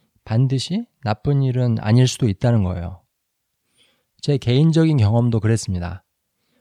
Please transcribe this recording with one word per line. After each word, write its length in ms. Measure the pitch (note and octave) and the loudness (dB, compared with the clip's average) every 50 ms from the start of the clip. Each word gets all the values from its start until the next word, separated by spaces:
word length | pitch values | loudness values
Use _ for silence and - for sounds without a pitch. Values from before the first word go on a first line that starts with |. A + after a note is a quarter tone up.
| _ _ _ _ - | _ _ _ _ -10
반드시 640 | - A2 A#2 C3+ B2+ C3+ B2+ - - F3 A3 A#3+ - _ _ - | -4 0 0 0 2 0 -2 -4 -4 -6 -6 -6 -8 _ _ -6
나쁜 400 | G#2+ G#2+ - - C#3+ C#3+ C#3 C3+ | -6 -4 -4 -2 -2 0 0 0
일은 340 | C3 A#2+ B2+ B2 A#2+ A2+ A2 | 0 0 0 0 0 0 0
아닐 300 | A2+ G#2+ A2 B2+ B2+ B2 | 0 2 4 4 4 2
수도 200 | - - C3+ A2 | 0 0 -2 -2
있다는 360 | F#2+ - - A#2+ A#2+ A2 F#2+ | -2 0 0 0 2 2 0
거예요. 380 | F2+ F2+ F2 E2+ E2+ F#2 - _ _ _ _ _ _ _ _ _ _ _ _ _ _ _ _ _ _ _ _ _ _ _ _ | 0 -4 -6 -8 -10 -12 -14 _ _ _ _ _ _ _ _ _ _ _ _ _ _ _ _ _ _ _ _ _ _ _ _
제 180 | - - C#3+ C3 | -4 -2 -2 -2
개인적인 580 | - A#2 B2 C3+ D#3 E3 D#3 E3 D#3+ D#3+ D3+ | 0 0 2 4 4 4 4 4 2 2 2
경험도 440 | C3 G#2+ G2+ A2+ A#2 A#2+ A#2+ A2+ A2+ | 2 2 2 2 2 0 0 0 0
그랬습니다. 640 | - G#2+ A2+ A2 - - F#2+ F2+ F2 E2+ F2+ G2 _ _ _ _ _ _ _ _ _ _ _ _ | 0 0 0 -2 -2 -4 -6 -6 -6 -8 -10 -14 _ _ _ _ _ _ _ _ _ _ _ _